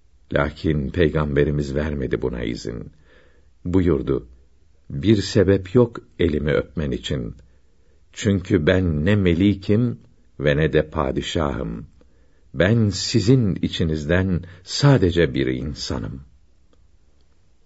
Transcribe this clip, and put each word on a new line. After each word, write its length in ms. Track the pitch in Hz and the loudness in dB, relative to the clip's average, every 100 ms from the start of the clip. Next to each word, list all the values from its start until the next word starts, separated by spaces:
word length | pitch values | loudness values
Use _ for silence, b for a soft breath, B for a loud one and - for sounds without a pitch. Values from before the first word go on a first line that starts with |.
| _ _ - | _ _ -4
Lakin 580 | 71 71 - - 76 67 | -2 -2 -2 -2 -2 -2
Peygamberimiz 840 | - 78 76 73 71 71 73 71 | 0 2 2 0 0 0 0 -2
vermedi 480 | 67 76 73 64 60 | -4 -4 -4 -4 -4
buna 200 | 64 62 | -4 -4
izin. 500 | 57 58 - 58 - - b b b b b b | -6 -6 -8 -10 -12 -20 b b b b b b
Buyurdu, 640 | 90 92 85 71 62 64 - - - _ _ _ - | -2 2 2 2 0 -4 -6 -18 -20 _ _ _ -12
"Bir 260 | 69 92 107 | -2 2 2
sebep 580 | 98 110 92 98 92 | 2 2 4 2 2
yok 260 | 123 120 - - - | 2 2 0 -12 -2
elimi 340 | 85 73 73 | 0 0 0
öpmen 380 | 67 - - 73 | 0 -2 -4 -4
için. 440 | 62 - 73 57 - - _ _ _ _ _ _ | -4 -4 -6 -6 -12 -20 _ _ _ _ _ _
Çünkü 540 | - 110 98 - 101 76 | -6 0 0 2 2 4
ben 380 | 92 90 76 | 2 2 0
ne 120 | 80 107 | 2 2
melikim 800 | 92 82 101 98 - 107 123 113 - _ _ - | 4 4 2 0 0 0 0 -4 -12 _ _ -4
ve 160 | 73 71 | 0 2
ne 160 | 78 | 2
de 180 | 76 76 | 0 0
padişahım. 960 | 82 67 67 - 87 73 60 57 57 - - _ _ _ _ _ | -2 -4 -4 -4 -2 -2 -4 -8 -10 -14 -20 _ _ _ _ _
Ben 340 | - 90 117 104 | 0 2 4 2
sizin 640 | 90 - 117 95 131 104 | -2 -2 0 4 4 2
içinizden 880 | 80 85 - 80 78 73 90 95 85 - B | -2 -4 -2 -2 -2 0 0 2 -2 -6 B
sadece 720 | B - 143 127 92 85 78 | B 2 4 6 4 2 2
bir 120 | 65 64 | 0 -2
insanım." 760 | 64 67 69 - 65 52 67 69 - _ _ _ _ _ _ _ _ _ _ _ _ | -4 -6 -8 -8 -6 -8 -10 -18 -20 _ _ _ _ _ _ _ _ _ _ _ _